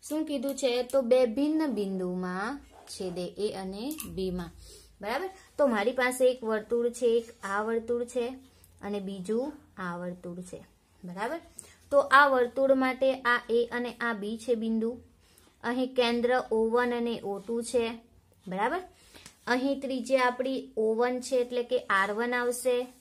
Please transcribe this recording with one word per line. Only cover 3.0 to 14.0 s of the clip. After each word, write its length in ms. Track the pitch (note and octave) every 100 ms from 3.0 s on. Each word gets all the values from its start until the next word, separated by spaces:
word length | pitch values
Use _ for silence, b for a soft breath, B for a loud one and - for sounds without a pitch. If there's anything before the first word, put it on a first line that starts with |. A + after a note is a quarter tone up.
| F#3 F3 F3+ -
એ 100 | G#3
અને 300 | G3 F#3+ G3 B3 D#4 - E3+
બીમાં, 360 | F#3 F3+ E3+ - B B B _
બરાબર? 280 | G3+ B3+ F#4+ B B -
તો 100 | C#4+
મારી 240 | A3 G#3
પાસે 320 | B3+ B3 B3+ B3+
એક 180 | B3+
વર્તુળ 460 | A3 A3 G#3+ A#3 A#3+
છે, 180 | A#3 A#3 A3+
એક 100 | A#3 -
આ 180 | G3 G3
વર્તુળ 400 | G#3+ A3+ A3+ A#3+ A#3+
છે 200 | B3+ A#3+ C4 B B B _
અને 180 | G3+ G3+
બીજું 540 | F#3+ G3 F#3 A3 C#4 D4+ - -
આ 200 | F3+ F3
વર્તુળ 440 | F3+ F3+ F3+ F3
છે, 180 | F3+ - - _ _ _
બરાબર? 360 | F3+ F3 A3+ E4 - B B B _
તો 60 | C#4+ C#4
આ 140 | C4+ C#4+
વર્તુળ 460 | C4 A#3+ C4 C4+
માટે 360 | C4+ C4 B3+ C4+ C4 A#3+
આ 140 | A#3+ -
એ 120 | A#3 A#3+
અને 200 | A#3+ A#3+ A3+